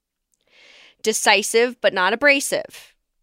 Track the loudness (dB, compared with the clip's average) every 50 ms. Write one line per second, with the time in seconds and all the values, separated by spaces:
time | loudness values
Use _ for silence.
0 | _ _ _ _ _ _ _ _ _ _ _ _ _ -20 -20 -20 -20 -20 _ _
1 | -6 -6 -4 -2 0 2 2 2 0 0 0 2 2 0 0 -2 -2 -2 0 0
2 | 0 0 0 0 2 2 2 2 0 -4 -4 -6 -6 -8 -14 -20 -20 -20 _ _
3 | _ _ _ _